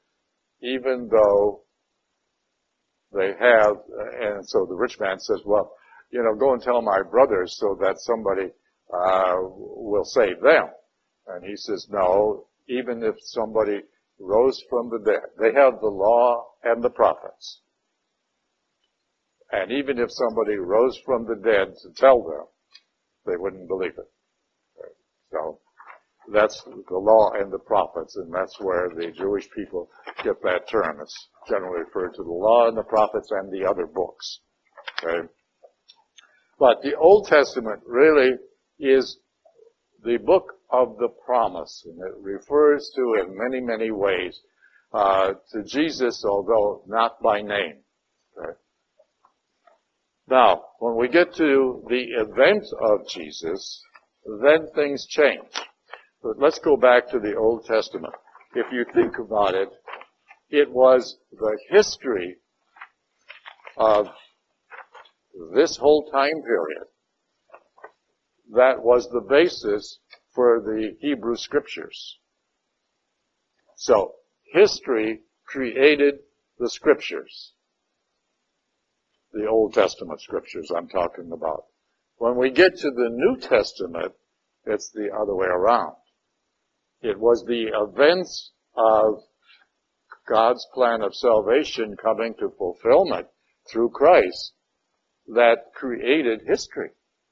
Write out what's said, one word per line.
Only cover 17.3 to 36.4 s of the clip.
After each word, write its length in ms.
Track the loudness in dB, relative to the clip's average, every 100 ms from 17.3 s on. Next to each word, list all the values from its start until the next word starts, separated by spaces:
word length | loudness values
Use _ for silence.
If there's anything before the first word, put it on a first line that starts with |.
| -18 -20 -20 _ _ _ _ _ _ _ _ _ _ _ _ _ _ _ _ _ _ -8
And 220 | -6 -4
even 260 | -6 -4 -4
if 140 | -4
somebody 440 | -2 -4 -2 -2 -4
rose 400 | 0 2 2 -2
from 260 | -4 -4
the 120 | -2 -4
dead 400 | 2 2 0 -8
to 140 | -20
tell 280 | 2 6 6
them, 240 | 2 -12 -14 _ _ -20 _ _ _ _ -8
they 100 | -6
wouldn't 320 | -6 -10 -10
believe 300 | -6 -6 -10
it." 140 | -20 _ _ _ _ _ _ _ -20 _ _ _ _
So 280 | -10 -10 -12 _ _ -20 -20 _ _ -4
that's 300 | 0 0 -2
the 360 | -20 -20 -8 -4
law 340 | 4 4 4
and 180 | 0 -6
the 60 | -8
prophets, 580 | -2 -2 -2 -6 -12 -14
and 160 | -10
that's 260 | -8 -8 -6
where 280 | -4 -2 -4
the 160 | -6 -12
Jewish 380 | -6 -4 -4 -8
people 380 | -14 -10 -10 -12 _ -20 -8
get 180 | -6 -4
that 260 | -2 -4 -2
term. 300 | -2 -2 -6
It's 280 | -16 -20 -20 _ -6
generally 320 | -6 -4 -8
referred 340 | -8 -6 -8
to 80 | -8
the 80 | -10
law 380 | -4 2 4 4
and 80 | 0
the 60 |
prophets 480 | -2 0 0 -2 -6
and 200 | -8 -8
the 180 | -6 -4
other 180 | -4 -6
books. 540 | -6 -6 -8 -18 -18 _ _ _ -20 -12 -8
Okay? 240 | -4 -4 -6 _ _ _ _ _ _ _ _ -20 _ _